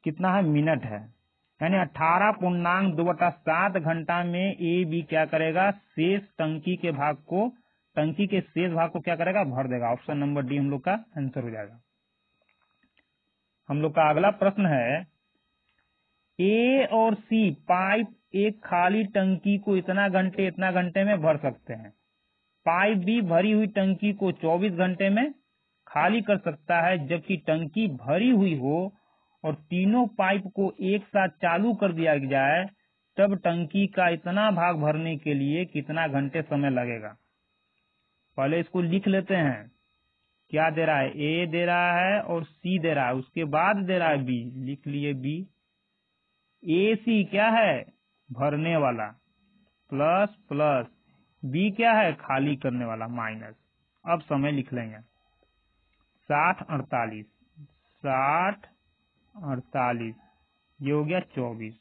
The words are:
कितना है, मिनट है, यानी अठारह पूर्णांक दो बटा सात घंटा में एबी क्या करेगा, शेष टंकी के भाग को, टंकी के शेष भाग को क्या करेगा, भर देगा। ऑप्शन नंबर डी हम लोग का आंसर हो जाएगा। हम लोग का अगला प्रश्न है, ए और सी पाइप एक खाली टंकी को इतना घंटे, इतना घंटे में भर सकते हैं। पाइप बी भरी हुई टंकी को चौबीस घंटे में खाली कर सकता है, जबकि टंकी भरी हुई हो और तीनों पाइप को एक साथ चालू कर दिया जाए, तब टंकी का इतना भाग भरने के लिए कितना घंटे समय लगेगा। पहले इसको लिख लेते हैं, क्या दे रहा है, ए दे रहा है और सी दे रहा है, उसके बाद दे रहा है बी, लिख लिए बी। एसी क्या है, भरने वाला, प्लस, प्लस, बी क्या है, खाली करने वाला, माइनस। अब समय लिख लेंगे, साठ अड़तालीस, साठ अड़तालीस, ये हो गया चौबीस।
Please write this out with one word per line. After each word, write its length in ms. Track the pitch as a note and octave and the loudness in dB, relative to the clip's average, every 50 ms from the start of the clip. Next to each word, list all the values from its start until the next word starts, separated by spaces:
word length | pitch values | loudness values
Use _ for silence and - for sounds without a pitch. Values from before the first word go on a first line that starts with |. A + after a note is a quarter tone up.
| _ | _
कितना 300 | D#3+ D3+ D#3 F3+ F#3 F#3 | -6 -4 -2 0 2 2
है, 80 | G3+ F#3+ | 2 2
मिनट 400 | D#3 D3+ D3 D3+ D#3+ D#3 B2 G#2+ | 4 2 2 2 2 0 -2 -2
है, 160 | A2+ G#2+ G#2 A2 - _ _ _ _ _ _ _ _ _ _ | -8 -10 -10 -12 -16 _ _ _ _ _ _ _ _ _ _
यानी 160 | D#3 E3+ G3 F#3+ | -2 0 0 0
अठारह 520 | F3 - - - D#3+ E3 E3+ F#3 G3+ G#3+ G#3 | 0 -2 -2 -2 2 2 4 4 4 2 2
पूर्णांक 600 | G#3 F3+ F3+ F3+ F3 F3 E3+ F3+ F#3+ G3 F#3+ D#3+ | 0 -2 -2 0 0 0 0 2 2 2 0 0
दो 100 | D#3 E3+ | 0 0
बटा 240 | F3+ E3+ - F3 F3 | 0 0 2 0 0
सात 420 | E3+ - _ D#3+ D#3 E3+ F#3+ G3+ F#3 | 0 -2 _ 0 0 2 2 0 0
घंटा 480 | F#3+ D3+ D#3+ D#3+ E3 D3+ D#3+ E3+ F3 F3 | -2 -2 -2 -2 -2 -2 -2 -2 -2 -2
में 260 | F3 E3+ F3 F#3+ G3 | -2 -2 -2 -2 -2
एबी 520 | - - F3+ E3 E3+ F3+ F#3 D#3 D#3+ E3+ D#3 | -4 -4 -2 0 0 0 0 0 -2 -4 -4
क्या 200 | - D#3+ D#3 D#3 | 0 0 0 0
करेगा, 440 | D#3 - D#3 D#3+ D#3+ D#3 F3+ F#3+ G3+ | 2 0 0 0 0 2 2 2 0
शेष 520 | G3 G3+ _ _ _ D#3 D#3+ F3+ G3 G3+ G3+ _ _ - | 0 -4 _ _ _ 0 0 2 0 0 -4 _ _ -4
टंकी 380 | D#3+ D#3 D#3+ D#3 D3+ F3+ F3+ | -4 -4 -4 -4 -4 -4 -4
के 140 | F3 F3 E3+ | -2 -4 -4
भाग 240 | D3+ C3+ C#3+ D3+ D3 C#3 - | -2 -2 -2 -2 -4 -4 -8
को, 240 | - E3+ F#3+ A3 B3+ - _ _ _ _ _ _ _ _ | -6 -2 -2 -2 -2 -6 _ _ _ _ _ _ _ _
टंकी 300 | D#3+ D3+ D#3 D#3 - G3+ | -2 -2 -2 0 -2 -2
के 140 | F#3+ G3+ F#3 | 0 0 -2
शेष 300 | - - _ D#3+ F3+ F3+ | -2 -2 _ -2 -2 0
भाग 180 | E3 E3 E3 E3 | 0 0 -2 -2
को 100 | - E3+ | -2 -6
क्या 160 | - F3+ E3+ | -4 -4 -2
करेगा, 280 | D#3+ E3+ F3+ F#3+ G#3 F#3+ | -2 -2 0 0 0 0
भर 220 | C#3 B2+ C3 C3+ B2+ | 0 -2 -4 -2 -2
देगा। 220 | B2 A#2+ A#2+ A#2 | -2 -2 -2 -2
ऑप्शन 260 | B2 B2 - - D3+ C#3+ | -2 -4 -4 -6 -4 -2
नंबर 240 | C#3+ C#3+ C#3+ C#3+ C3+ | -2 -2 -2 -2 -2
डी 120 | B2 C#3+ | -2 -2
हम 140 | C#3+ C#3 C#3 | -2 -2 -2
लोग 100 | C#3+ C3+ | -2 -2
का 100 | - F3+ | -2 -2
आंसर 500 | G3 A3+ A3 _ _ D3+ C#3 C3 - C#3 | -2 -2 -6 _ _ -6 -6 -4 -4 -6
हो 80 | A#2+ A#2 | -8 -6
जाएगा। 300 | A2 A2 G#2 G2 A2+ A#2+ _ _ _ _ _ _ _ _ _ _ _ _ _ _ _ _ _ _ _ C6+ _ _ _ _ _ _ _ _ _ _ _ _ _ _ _ _ _ - | -8 -10 -12 -14 -16 -20 _ _ _ _ _ _ _ _ _ _ _ _ _ _ _ _ _ _ _ _ _ _ _ _ _ _ _ _ _ _ _ _ _ _ _ _ _ -4
हम 140 | C#3+ D3 | -2 -2
लोग 120 | D3+ D#3 D3+ | -2 0 2
का 140 | E3 D#3 D3+ | 4 4 4
अगला 200 | D3+ D#3 F3+ G3+ G3+ | 4 4 4 2 2
प्रश्न 300 | - F#3+ G3 G3 G#3 G3 E3+ | 4 0 0 2 2 0 2
है, 380 | D3 C3 A#2 A#2+ C#3 E3 F#3 _ _ _ _ _ _ _ _ _ _ _ _ _ _ _ _ _ _ _ _ _ _ _ _ _ _ - | 2 2 2 0 -2 -4 -6 _ _ _ _ _ _ _ _ _ _ _ _ _ _ _ _ _ _ _ _ _ _ _ _ _ _ 0
ए 460 | F3+ G3 G#3+ A3+ A#3+ B3 C4+ C4+ B3+ - | 2 2 4 4 4 4 4 2 2 2
और 220 | G#3+ A3 A3+ A3+ G#3+ | 2 2 2 2 0
सी 340 | - - _ A3 A3 G#3+ F#3 C#3+ - _ | -2 -2 _ 2 2 2 2 0 -4 _
पाइप 480 | - F3+ F3+ F#3+ F#3+ G#3 A3+ A3+ - - _ _ _ - | 0 0 2 2 2 2 0 0 -4 -8 _ _ _ -2
एक 240 | G3 G3+ G#3+ G#3 - - | 0 0 0 -2 -4 -6
खाली 400 | - F#3 F3 F3+ F3+ G3+ G#3+ G#3+ | -2 0 2 4 4 2 2 0
टंकी 500 | G3 - G3+ F#3+ F#3+ F#3+ E3 - G3+ G3+ G3 | 0 0 0 2 2 0 0 2 0 0 0
को 180 | G3+ G#3 G3 | 0 0 0
इतना 320 | F#3 F3+ - F#3 G3 G3+ G3 | 0 0 -2 -2 0 0 2
घंटे, 360 | F#3 F#3+ F#3 F#3 F#3 - G3 | 2 0 0 0 0 -2 -2
इतना 240 | F#3 F3 F3+ F#3+ F#3+ | -2 -2 -2 -2 0
घंटे 320 | F3+ F#3 F3+ F3 E3 G3 G3 | 0 0 -2 0 0 0 2
में 160 | G#3 G#3 F3 | 2 0 2
भर 140 | D#3 D#3+ D3+ C#3+ | 2 2 2 2
सकते 360 | - C3+ A2+ - _ - A#2+ | 0 -4 -6 -6 _ -12 -12
हैं। 160 | A2+ A2 G2 _ _ _ _ _ _ _ _ _ _ _ _ _ _ _ | -12 -12 -20 _ _ _ _ _ _ _ _ _ _ _ _ _ _ _
पाइप 320 | E3 E3 F3+ G3 G#3+ A3 F#3+ | 0 2 2 2 2 2 0
बी 200 | F3 G3 A3+ A#3+ | 0 0 0 0
भरी 280 | G#3 E3+ E3 E3+ F#3 G#3+ | 2 2 4 4 4 4
हुई 140 | G#3+ G#3+ A3 G3+ | 4 2 2 0
टंकी 440 | G#3+ G3+ F#3+ F#3+ F#3+ - G#3 G#3 G3 | 0 0 0 0 0 0 0 -2 -2
को 180 | G3+ G3 F#3 - | 0 -2 -2 -2
चौबीस 380 | - - D#3+ E3 F3 G3 G#3+ F3 | -2 0 0 0 2 0 -2 0
घंटे 340 | E3 F#3 F#3 F3+ F3+ G3 G3 | 0 0 -2 0 0 0 2
में 220 | G3+ A3 C4 D4+ C#4 _ _ _ _ _ _ _ _ _ _ | 2 2 0 -2 -4 _ _ _ _ _ _ _ _ _ _
खाली 340 | - - D3+ D#3+ F3+ G#3+ A#3 | -4 0 2 2 2 2 0
कर 160 | G3+ - G3+ G3 | 2 0 0 0
सकता 400 | - F3 D3+ - _ - F3 E3+ | 0 -4 -6 -6 _ 0 0 2
है, 260 | E3 F3+ F#3 F3 C#3+ C3 | 2 2 0 0 0 -2
जबकि 280 | E3+ E3 - - F#3+ D#3 | -4 -4 -2 -4 -4 -4
टंकी 480 | - - D#3 E3 E3 D3 - G#3+ A3+ G3 | 0 -2 0 0 -2 -4 -2 -2 -2 -2
भरी 420 | C3+ A#2+ G#2+ B2 D3+ F#3 A3+ B3+ | -2 -6 -2 -2 0 2 4 4
हुई 240 | B3+ G3 G3 F#3 D#3+ | 6 6 4 4 2
हो 360 | C3+ B2 C#3 D3+ E3+ F#3 G3+ - _ _ _ _ _ _ _ _ _ - | 0 0 0 0 0 -2 -4 -8 _ _ _ _ _ _ _ _ _ -6
और 100 | D#3 D3 | -6 -6
तीनों 520 | - - _ F3 F3+ F#3+ G3 A3 B3+ B3 G#3+ - - | -6 -8 _ -2 2 2 4 4 4 2 0 0 0
पाइप 240 | F#3+ F#3 G3+ F#3+ G3 F#3+ _ | 0 2 2 0 -2 -6 _
को 160 | G3 G3 F#3 - - | -2 -2 -2 -2 -2
एक 220 | G3 F#3 G3+ G#3 G3+ | -2 0 0 -2 -2
साथ 220 | _ - G3+ F#3+ F#3 - _ | _ 0 0 0 0 -2 _
चालू 340 | - E3+ E3+ F3+ G#3 A#3+ A3+ | 0 0 2 2 2 0 0
कर 180 | - G3+ F#3+ | 0 0 0
दिया 240 | E3 D#3+ D#3+ D#3+ D3+ C#3+ | 0 2 2 2 2 2
जाए, 460 | C3+ C3 C#3 C3+ C3+ C#3 D3+ F3 F#3+ G3 _ _ _ _ _ _ _ _ _ | 0 0 0 2 2 2 2 0 0 -4 _ _ _ _ _ _ _ _ _
तब 180 | - G3 G3+ G3 | 2 2 2 2
टंकी 500 | F#3 - F3 E3+ F3 E3+ D3+ - G3 G3+ G3 | 0 0 0 0 0 -2 0 2 0 0 2
का 200 | - F#3+ F3+ F3 | 2 2 2 2
इतना 400 | E3+ D#3+ - F3 F3+ G3+ G#3+ A3 | 0 0 -4 -2 0 2 2 2
भाग 240 | G3 E3+ E3+ F3+ F3 D#3 | 2 2 2 0 2 2
भरने 380 | D3 D3+ D3+ D#3 E3 E3 D#3+ C#3+ | 0 0 0 0 -2 -4 -6 -4
के 160 | - D3+ D3 | -4 -2 -2
लिए 300 | C#3 C#3 C#3+ D3+ E3+ F3+ | 0 0 0 -2 -2 -4
कितना 400 | F3 - D3+ C#3 - D#3 E3 E3 D3+ | -4 -6 -8 -6 -4 -4 -2 -2 0
घंटे 340 | C#3 C#3 C#3 C3+ C#3 E3 D3+ | 0 -2 -2 -2 -4 -6 -4
समय 260 | - D3+ C#3+ C#3+ C#3 | -2 -2 0 0 0
लगेगा। 440 | C3 B2 B2 A#2+ A#2 A2+ G#2+ G#2+ G#2+ _ _ _ _ _ _ _ _ _ _ _ _ _ _ _ _ _ _ _ _ _ _ _ _ - | 0 -2 -2 -4 -6 -8 -10 -14 -16 _ _ _ _ _ _ _ _ _ _ _ _ _ _ _ _ _ _ _ _ _ _ _ _ -2
पहले 220 | C3+ C#3 D#3+ E3+ | 0 0 0 0
इसको 200 | E3+ - - F#3 | -2 -2 -2 -2
लिख 260 | F3 E3 F3 F#3+ G3 G3+ | 0 0 0 0 2 2
लेते 280 | F#3+ F#3+ F#3 - F#3+ | 0 0 0 0 0
हैं, 340 | F3+ D#3 C#3 B2 G#2+ G#2+ B2 _ _ _ _ _ _ _ _ _ _ _ _ _ _ _ _ | 0 2 0 -2 -4 -10 -18 _ _ _ _ _ _ _ _ _ _ _ _ _ _ _ _
क्या 200 | D3+ D3+ D#3+ E3 | 0 0 0 2
दे 140 | D3+ D#3+ E3 | 2 2 2
रहा 140 | D#3 D3+ C#3 | 2 2 2
है, 120 | C3+ C3+ | 0 -2
ए 360 | - D3 D3 D3+ D#3+ E3+ F3 E3 | -2 -4 -2 -2 0 0 -2 -2
दे 160 | D#3 E3+ F3 | 0 0 0
रहा 260 | F3 F3 F3 F3 F3 F3 | 2 2 2 2 2 2
है 260 | F3 F3+ F#3+ G3+ G#3 | 2 2 2 0 0
और 220 | - - F3 E3 D#3 | -2 -4 -4 -6 -6
सी 340 | - _ _ - F3+ F#3 F3+ | -8 _ _ -4 -2 -2 0
दे 160 | D#3 E3 D3+ | 0 0 0
रहा 120 | C#3+ B2+ | 2 0
है, 80 | A#2+ B2+ | 0 -2
उसके 300 | C3 C3 _ _ E3 E3 | -4 -6 _ _ -6 -4
बाद 300 | D3 C#3+ D#3 E3+ G3 G#3+ G3+ F#3+ | -2 0 2 2 2 2 0 -2
दे 140 | F3+ F#3 F3+ | -2 0 0
रहा 100 | E3+ D#3+ | 2 2
है 160 | D3+ C#3 C3 | 0 0 0
बी, 180 | B2+ B2+ A#2+ A#2 B2 B2+ C3 C3 | -2 -4 -4 -4 -8 -10 -10 -8
लिख 220 | C3 C#3+ C#3+ _ D3 | -8 -10 -8 _ -8
लिए 240 | C#3+ C#3+ C#3+ D3 C#3+ | -6 -4 -4 -4 -4
बी। 220 | C3 B2+ C#3+ D3+ F3 F#3+ - _ _ _ _ _ _ _ _ _ _ _ _ _ _ _ _ _ _ _ _ _ _ | -4 -6 -6 -6 -6 -10 -12 _ _ _ _ _ _ _ _ _ _ _ _ _ _ _ _ _ _ _ _ _ _
एसी 600 | - F3 D#3 F3 G3 G#3+ A3+ A3 A3 A#3 A3+ G#3 F#3+ | -4 0 2 2 4 2 2 0 0 0 2 2 2
क्या 220 | - F#3+ G3 G#3+ A3+ | 0 0 2 2 4
है, 300 | A3 A#3 A3 F#3 D3 A#2+ G#2 - _ _ _ _ _ _ _ - | 4 4 4 4 2 -2 -4 -12 _ _ _ _ _ _ _ -16
भरने 460 | B2+ A#2 C#3 D3 D3 D3 D#3 E3 E3 D#3 | -6 -2 -2 0 0 0 0 0 0 2
वाला, 280 | C#3+ B2+ A#2+ A2+ G#2+ G#2 A#2 _ _ _ _ _ _ _ _ _ _ _ _ _ _ _ | 0 0 -2 -2 -6 -10 -12 _ _ _ _ _ _ _ _ _ _ _ _ _ _ _
प्लस, 440 | C#3 C3+ D3 D#3+ F3 F#3+ G#3 G#3 G#3 _ _ _ | -2 0 2 2 2 2 0 -2 -4 _ _ _
प्लस, 380 | D3 C#3+ D3+ D3 C#3+ B2+ A#2 - _ _ _ _ _ _ _ _ _ _ | -2 0 2 2 2 0 -2 -6 _ _ _ _ _ _ _ _ _ _
बी 280 | - C3 C3 E3+ G3 G#3+ | -10 -4 -2 0 0 0
क्या 200 | G3 A3+ A3+ A#3 | 0 2 2 4
है, 200 | A3+ G#3+ G#3 E3 D3+ | 4 4 2 2 0
खाली 400 | - - - C3+ C3+ C#3 D3 D3 C3+ | -4 -4 -2 0 0 0 0 -2 -2
करने 260 | - C3+ B2 B2 B2 | -2 -4 -2 -2 -4
वाला, 220 | A#2 A2+ A2 A2+ A#2 | -6 -6 -6 -8 -8
माइनस। 440 | A#2+ A#2+ A2+ A2 A2 A2 A2 A2 A2 _ _ _ _ _ _ _ _ _ _ | -6 -6 -6 -8 -8 -10 -14 -18 -20 _ _ _ _ _ _ _ _ _ _
अब 160 | E3+ E3+ E3+ | -4 -4 -4
समय 300 | - - D3+ C3+ C#3 D3 | -2 -2 -2 0 0 0
लिख 200 | D3 C#3 B2+ - C3 | 0 -2 -4 -6 -8
लेंगे, 240 | A#2+ A#2 A2 G#2+ G#2+ A#2 _ _ _ _ _ _ _ _ _ _ _ _ _ _ _ _ _ _ _ _ _ _ _ _ - | -8 -8 -10 -14 -18 -20 _ _ _ _ _ _ _ _ _ _ _ _ _ _ _ _ _ _ _ _ _ _ _ _ -2
साठ 340 | D3 C#3+ D#3 F3 F#3+ - - | 0 0 2 0 0 -2 -6
अड़तालीस, 600 | - D#3+ C#3 B2+ - C3 B2 A#2 A2 A2 G#2+ G#2 _ _ _ _ _ _ D#3 D3 _ _ _ _ _ _ _ - | -6 -6 -6 -6 -4 -4 -4 -4 -4 -8 -12 -14 _ _ _ _ _ _ -20 -20 _ _ _ _ _ _ _ -6
साठ 600 | C#3 C3 - C3+ C#3 D3+ E3+ F3+ G3 G#3 - - _ _ _ _ _ _ _ _ _ _ _ _ _ _ | -4 -2 0 0 0 0 0 0 -2 -4 -6 -16 _ _ _ _ _ _ _ _ _ _ _ _ _ _
अड़तालीस, 800 | G#3 E3+ C#3+ C3+ B2 - _ - C#3 B2 B2 B2 A#2 A#2 A2+ A2 - _ _ _ _ _ _ _ _ _ _ _ _ | -12 -8 -6 -6 -8 -8 _ -4 -2 0 0 -2 -4 -6 -10 -10 -14 _ _ _ _ _ _ _ _ _ _ _ _
ये 120 | C#3 C#3 | -4 -2
हो 120 | D3 D3+ D3+ | -2 0 0
गया 160 | D3+ F3 F#3 F3+ _ | -2 -2 -4 -4 _
चौबीस। 440 | - C#3 B2 A#2+ A2+ A2+ A2 A2 A2+ _ | -8 -6 -6 -6 -8 -10 -12 -14 -14 _